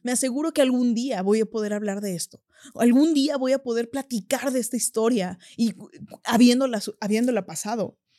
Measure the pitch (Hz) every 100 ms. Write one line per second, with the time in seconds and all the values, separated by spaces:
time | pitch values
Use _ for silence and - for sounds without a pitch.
0 | 240 247 262 262 320 311 262 254 247 226
1 | 269 196 190 220 220 220 208 208 208 196
2 | 202 170 - - _ _ - - 240 247
3 | 320 294 285 285 262 269 262 233 233 269
4 | - 233 - 269 269 254 226 240 - 220
5 | 226 240 180 180 - - 226 - - -
6 | 208 - - 233 247 247 269 220 208 -
7 | 202 220 247 220 185 165 208 233 - -
8 | _